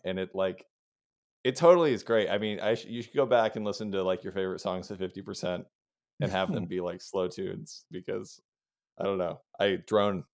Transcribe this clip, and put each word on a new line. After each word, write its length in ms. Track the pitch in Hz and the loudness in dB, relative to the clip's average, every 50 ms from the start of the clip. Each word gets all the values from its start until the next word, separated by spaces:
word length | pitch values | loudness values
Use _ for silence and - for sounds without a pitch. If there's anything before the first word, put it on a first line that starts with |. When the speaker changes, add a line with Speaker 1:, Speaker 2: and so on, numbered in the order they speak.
| - | -6
Speaker 1:
And 140 | 92 92 95 | -6 -4 -4
it, 160 | 95 92 - | -4 -6 -2
like, 320 | 95 95 95 90 - - _ _ _ _ _ _ _ _ _ _ _ _ _ _ _ - | -2 -2 -2 -2 -6 -14 _ _ _ _ _ _ _ _ _ _ _ _ _ _ _ -2
it 120 | 127 127 | -2 0
totally 360 | - 165 170 180 175 170 147 120 | 6 8 8 8 8 8 4 2
is 80 | 101 | 0
great. 260 | - - 117 110 101 82 | 0 2 2 4 4 2
I 80 | 98 | 0
mean, 240 | 104 107 107 104 - | 0 0 -2 -2 -2
I 140 | - 104 117 | 0 0 0
sh-, 100 | 113 - | 0 -2
you 160 | - 117 120 | -8 -8 -8
should 140 | 113 - - | -8 -4 0
go 100 | - 135 | 0 2
back 300 | 113 123 117 113 110 - | 4 6 4 4 4 0
and 80 | 113 107 | -2 -4
listen 260 | 104 98 - 110 107 | -4 -4 -4 -6 -4
to, 100 | 98 98 | -2 0
like, 200 | 92 92 92 90 - | 0 0 0 -2 -4
your 80 | 98 90 | -6 -4
favorite 260 | 98 95 95 90 - | -2 -2 -2 -4 -4
songs 300 | - 95 92 92 - - | -4 -4 -4 -4 -6 -8
at 80 | 104 92 | -8 -6
fifty 240 | 95 90 - 95 | -6 -6 -6 -8
percent 420 | 95 98 95 - - 90 90 85 - _ _ _ _ _ _ _ _ _ _ - | -10 -10 -8 -6 -4 -4 -4 -4 -6 _ _ _ _ _ _ _ _ _ _ -6
and 100 | 104 95 | -4 -2
have 220 | 95 95 95 95 | 0 0 0 0
them 140 | 170 117 90 | -2 -4 -4
Speaker 2:
<laughs> 0 | |
Speaker 1:
be, 140 | 85 87 92 | -4 -4 -4
like, 180 | 87 87 85 90 | -4 -4 -6 -8
slow 280 | - - - 95 92 92 | -10 -6 -4 -2 -2 -2
tunes 580 | - - 98 92 95 101 - - - - - - | -4 -6 -8 -8 -8 -10 -12 -14 -18 -20 -18 -14
because, 520 | - 90 92 - 104 104 101 - - - _ _ _ _ _ _ _ _ _ _ _ - | -14 -12 -8 -8 -8 -8 -8 -12 -18 -20 _ _ _ _ _ _ _ _ _ _ _ -6
I 60 | - | -4
don't 140 | 98 98 92 | -4 -2 -2
know. 220 | 87 85 85 - _ _ _ - | -2 -4 -4 -8 _ _ _ 0
I, 180 | 101 101 95 85 - | 2 2 2 0 -2
drone, 380 | - 107 104 101 104 98 87 76 _ | 2 4 4 4 4 2 -2 -6 _